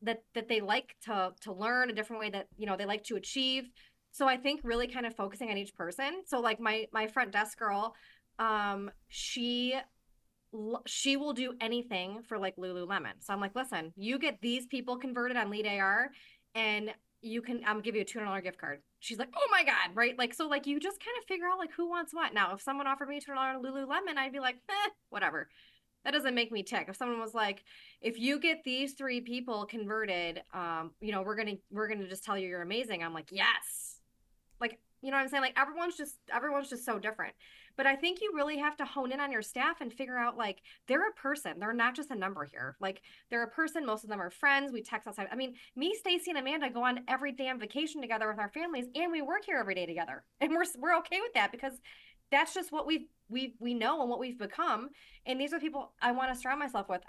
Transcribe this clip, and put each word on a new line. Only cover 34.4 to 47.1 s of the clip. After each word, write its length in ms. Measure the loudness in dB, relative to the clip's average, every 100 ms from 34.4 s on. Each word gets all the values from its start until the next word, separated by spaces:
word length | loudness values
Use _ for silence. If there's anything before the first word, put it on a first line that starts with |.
| _ -4
Like, 180 | -4 -4 _ _
you 80 | 0
know 60 | 2
what 80 |
I'm 40 | 4
saying? 140 | 2
Like, 160 | 2 4
everyone's 380 | 2 4 -2 -2
just, 180 | -8 -8 -2
everyone's 380 | 0 2 0 -2
just 160 | -6 -2
so 120 | -2
different. 360 | -2 -4 -6 -8 -20 -20 -16 2
But 100 | 4
I 100 | 4
think 240 | 2 0
you 120 | 0
really 220 | 2 0 2
have 180 | 0 0
to 80 |
hone 260 | -4 -2 -2
in 80 | 0
on 140 | 0
your 100 | 0
staff 380 | -2 0 2 2
and 120 | -6
figure 240 | -6 -4 0
out, 220 | 0 0
like, 240 | -2 -2 -10 -20 2
they're 220 | 4 4
a 40 |
person. 440 | 0 -2 0 -2 -4
They're 160 | -2
not 220 | 4 4 2
just 160 | -4
a 20 |
number 300 | -2 -2 -2
here. 320 | -8 -6 -8 -4
Like, 220 | -4 -4 -12 -20 _
they're 140 | -2
a 80 | -2
person. 340 | 0 0 0
Most 200 | 0 -2
of 60 | -2
them 120 | -4
are 80 | -4
friends. 420 | 2 6 6 4
We 80 | -4
text 280 | -4 -6 -6
outside. 180 | -6 -6
I 20 |
mean, 220 | -4 -4 -6 -14
me, 180 | -4 -2 0
Stacy, 320 | 2 0 2
and 80 | -2
Amanda 320 | 0 0 0
go 140 | 2
on 160 | 2 2
every 240 | 0